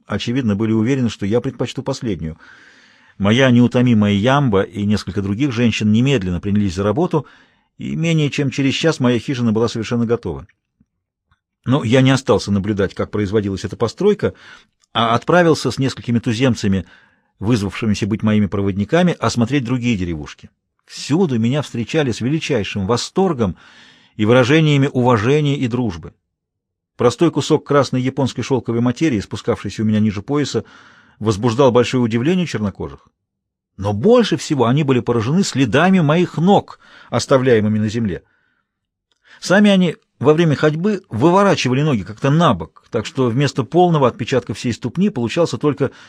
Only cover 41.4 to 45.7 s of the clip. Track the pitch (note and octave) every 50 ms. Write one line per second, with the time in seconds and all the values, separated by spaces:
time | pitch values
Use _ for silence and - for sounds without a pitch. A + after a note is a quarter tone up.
41.4 | G3+ G3+ E3 - - C3 B2 C3 D3 D#3 C#3+ A2 F#2 F2+ G#2 - - C#3 C#3+ D#3+
42.4 | F3 D#3 A2+ E2+ E2+ - _ _ _ _ - A#2 G#2 - - - C3 B2 A2 B2+
43.4 | D3 C3+ - - B2+ G#2+ - E3+ F3+ F3+ E3 D3+ C3+ A#2+ A2 - A#2+ - - B2
44.4 | - - A#2 - - B2+ A2 - - B2+ - - F#3 G#3 - B2 A#2 A2+ - E3+
45.4 | E3+ - - A#2 - D3